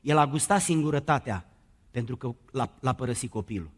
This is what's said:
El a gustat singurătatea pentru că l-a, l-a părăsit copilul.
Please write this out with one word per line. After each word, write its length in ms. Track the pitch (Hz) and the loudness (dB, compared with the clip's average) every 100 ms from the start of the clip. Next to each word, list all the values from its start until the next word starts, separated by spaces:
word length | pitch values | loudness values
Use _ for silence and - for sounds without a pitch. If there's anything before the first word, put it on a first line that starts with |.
El 180 | 139 151 | 4 4
a 80 | 143 | 4
gustat 340 | 147 - 202 | 2 2 2
singurătatea 880 | 180 160 151 147 143 143 - 98 - _ _ _ _ | 4 2 2 0 0 0 0 -6 -8 _ _ _ _
pentru 260 | 120 117 120 | -6 -6 -6
că 180 | 127 120 - | -8 -10 -8
l-a, 200 | 135 120 - | -4 -4 -2
l-a 120 | 131 | -2
părăsit 380 | 127 123 120 107 | 0 -2 -4 -4
copilul. 400 | 110 98 104 80 | -6 -4 -6 -8